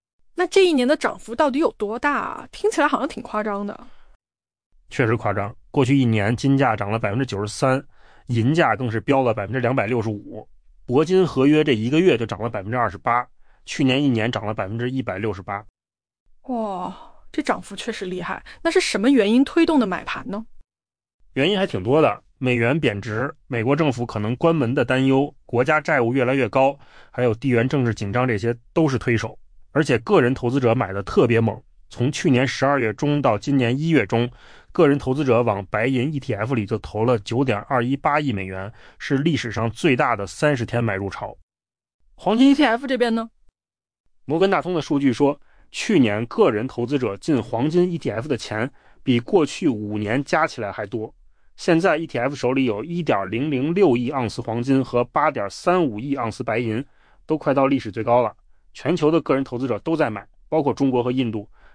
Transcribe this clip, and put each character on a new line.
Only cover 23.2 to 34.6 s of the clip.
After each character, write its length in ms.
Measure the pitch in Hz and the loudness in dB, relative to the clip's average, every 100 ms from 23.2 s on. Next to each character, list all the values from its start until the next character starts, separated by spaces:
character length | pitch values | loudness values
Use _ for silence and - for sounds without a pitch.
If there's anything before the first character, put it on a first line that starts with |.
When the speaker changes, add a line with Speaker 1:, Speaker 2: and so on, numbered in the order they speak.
| 135 - _ | -6 -8 _
Speaker 2:
美 160 | 120 | -4
国 100 | 113 | 0
政 180 | 143 156 | 2 0
府 140 | 120 120 | 0 -4
可 140 | 110 | -4
能 160 | 107 123 | -4 0
关 180 | 165 | 2
门 180 | 165 117 | 2 0
的 120 | 139 | 0
担 200 | 127 131 | 0 2
忧， 300 | 135 135 143 - | 4 2 0 -6
国 200 | _ 120 | _ -2
家 160 | 127 156 | 2 2
债 200 | 147 151 | 2 0
务 120 | 117 | 2
越 120 | 131 | 2
来 100 | 123 | 2
越 140 | 135 117 | 2 0
高， 300 | 131 135 139 - - - | 4 2 2 -12 -20 -16
还 140 | - | -2
有 100 | 123 | 0
地 140 | 110 139 | 0 2
缘 200 | 120 123 | 2 2
政 160 | 147 | 2
治 80 | 120 | 0
紧 200 | 107 101 | -2 -4
张， 160 | 110 127 | -2 0
这 100 | 107 | -2
些 180 | 113 120 _ | -2 -6 _
都 160 | - 156 | 0 0
是 80 | 127 | 0
推 200 | - 117 | 0 -2
手。 200 | 110 - - - - | -2 -12 -20 -20 -6
而 100 | 143 | -2
且 160 | 156 120 | 2 0
个 240 | 117 202 | 4 4
人 100 | 123 | 4
投 160 | 131 123 | 2 0
资 120 | 135 | 2
者 120 | 123 | 2
买 200 | 117 98 | 2 0
的 100 | 98 | -6
特 240 | 98 - 175 | -2 2 4
别 140 | 113 | 4
猛， 200 | 113 - - _ - | 2 -2 -12 _ -20
从 220 | - 123 | -4 -2
去 180 | - 180 | 0 2
年 160 | 123 131 | 2 2
十 180 | - | 0
二 140 | 135 143 | 0 2
月 140 | 113 | 0
中 280 | 104 147 147 | -2 0 2
到 160 | 135 104 | 2 0
今 200 | - 139 | 2 2
年 200 | 120 131 | 2 0
一 120 | 165 | 2
月 180 | 156 101 | 2 2
中， 240 | 117 120 - - - | 0 0 -4 -20 -20